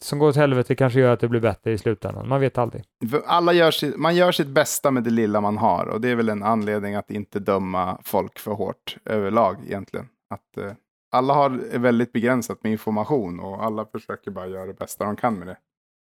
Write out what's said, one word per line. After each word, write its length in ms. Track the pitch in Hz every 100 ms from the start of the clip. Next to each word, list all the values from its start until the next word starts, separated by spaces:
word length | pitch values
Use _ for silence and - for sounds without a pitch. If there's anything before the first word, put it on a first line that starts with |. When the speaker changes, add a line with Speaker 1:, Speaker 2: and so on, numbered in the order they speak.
Speaker 1:
som 160 | - 143
går 100 | 151
åt 80 | 139
helvete 380 | 147 127 120
kanske 260 | 127 131 127
gör 120 | 123
att 80 | 117
det 80 | 120
blir 120 | 117
bättre 320 | 110 98 113
i 60 | 107
slutändan. 500 | 120 104 101 101 110
Man 120 | 135
vet 180 | 135 -
aldrig. 260 | 117 - - - 113
Speaker 2:
För 120 | 147 -
alla 260 | 175 170
gör 180 | 175 160
si-, 260 | 156 147 123
man 200 | 156 175
gör 160 | 180
sitt 140 | 175 139
bästa 420 | 147 139 - 143
med 120 | 127
det 80 | 117
lilla 300 | 113 107 104
man 160 | 104 107
har, 280 | 110 87 -
och 140 | 107
det 80 | 123
är 40 |
väl 140 | 120 110
en 140 | 104
anledning 520 | 104 113 104 107 101
att 160 | 104 -
inte 280 | 107 101 104
döma 600 | 101 98 95 90 92 -
folk 340 | - 101 95 -
för 140 | -
hårt 440 | 101 95 - - -
överlag 520 | - 107 98 110 98 101 -
egentligen. 420 | 98 - 92 - _ -
Att, 220 | 104 _ 101
eh, 160 | 98 95 _ _ _
alla 200 | 123 131
har, 160 | 147 139 123 113
är 60 | 127
väldigt 340 | 123 117 120
begränsat 500 | 120 120 127 - 98
med 100 | 110
information, 680 | 107 - 107 107 143 92 87
och 240 | 95 98
alla 220 | 110 110 107
försöker 440 | 117 - 101 -
bara 160 | 95 92
göra 200 | 95 95
det 80 | -
bästa 260 | - -
de 120 | 101 104
kan 180 | 123
med 120 | 101 90
det. 100 | 90 _ _ _ _